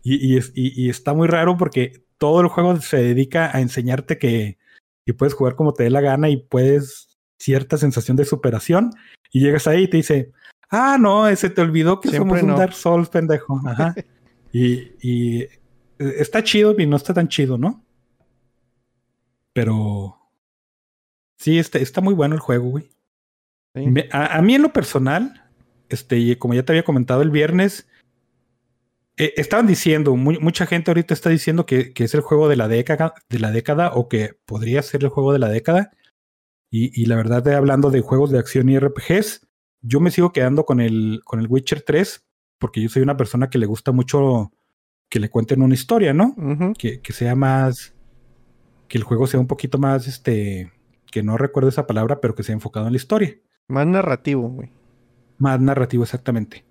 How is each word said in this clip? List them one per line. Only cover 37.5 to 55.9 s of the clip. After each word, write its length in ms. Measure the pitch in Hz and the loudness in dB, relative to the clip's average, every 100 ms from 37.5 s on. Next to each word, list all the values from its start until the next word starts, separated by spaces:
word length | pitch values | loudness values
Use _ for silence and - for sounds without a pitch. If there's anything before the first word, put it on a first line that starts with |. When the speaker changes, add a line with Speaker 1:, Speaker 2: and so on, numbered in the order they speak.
Speaker 1:
hablando 360 | 143 139 135 143 | 2 2 4 2
de 100 | 131 | 2
juegos 300 | - 131 143 | 2 0 2
de 80 | 131 | 0
acción 300 | 113 135 131 | 0 0 2
y 80 | 135 | 2
R 120 | 139 | 0
P 140 | 135 - | -4 -2
Gs, 400 | 180 214 - _ _ _ _ | 0 -2 -8 _ _ _ _
yo 180 | 117 139 | -2 2
me 100 | 175 | 2
sigo 220 | - 175 | 2 0
quedando 320 | 147 127 147 | 2 2 2
con 160 | 156 127 | 2 2
el, 400 | 117 110 110 110 | 2 0 -2 -4
con 160 | - 113 | -6 -6
el 60 | 113 | 0
Witcher 340 | 131 131 147 | -2 -2 -6
tres, 420 | - 151 202 - _ _ _ _ | 0 0 0 -6 _ _ _ _
porque 220 | - 113 | -6 -4
yo 80 | 110 | -2
soy 140 | 131 | 0
una 140 | 135 135 | 0 0
persona 340 | 117 123 131 | -2 -2 -2
que 80 | 127 | -2
le 80 | 104 | -2
gusta 260 | 113 - | -4 -2
mucho 600 | 127 127 147 139 120 101 _ _ _ _ _ _ | -2 0 0 2 0 -4 _ _ _ _ _ _
que 120 | 117 | -4
le 100 | 107 | -2
cuenten 320 | 117 110 131 | -2 0 2
una 120 | 131 | 2
historia, 380 | 127 - 226 175 | 2 0 0 2
¿no? 220 | 143 233 254 | 2 0 0
Speaker 2:
Ujú. 360 | 143 147 180 220 | -6 -4 -4 -4
Speaker 1:
Que, 240 | 113 127 | -8 -8
que 120 | - | -14
sea 220 | - 120 | -6 -2
más, 600 | 131 135 135 131 123 - - - _ _ _ _ _ _ _ _ | 0 0 2 0 -4 -12 -20 -20 _ _ _ _ _ _ _ _
que 100 | 120 | -6
el 60 | |
juego 220 | 104 117 131 | -2 -2 0
sea 120 | 131 | 0
un 80 | 127 | -2
poquito 320 | 139 127 135 | -4 -4 -2
más, 300 | 139 135 127 | 0 0 -4
este, 640 | - - 110 104 95 90 _ _ _ _ | -8 -4 -2 -4 -8 -12 _ _ _ _
que 100 | 110 | -6
no 140 | 107 113 | -2 -2
recuerdo 320 | 139 139 131 | -2 0 0
esa 180 | 131 - | 0 -4
palabra, 340 | 110 113 143 | -2 -2 -2
pero 140 | 117 | -4
que 80 | 107 | -4
sea 120 | 104 | -6
enfocado 320 | 107 107 110 113 | -8 -8 -8 -4
en 80 | |
la 20 | 127 | -4
historia. 420 | - 214 185 - _ _ - | -2 -2 -2 -6 _ _ -6
Speaker 2:
Más 180 | 135 151 | -2 0
narrativo, 640 | 190 185 127 - 139 117 | 0 0 -4 -2 -4 -4
güey. 220 | 127 127 _ _ _ _ _ _ _ | -10 -16 _ _ _ _ _ _ _
Speaker 1:
Más 220 | 135 131 | 0 2
narrativo, 420 | 135 135 123 | 2 0 0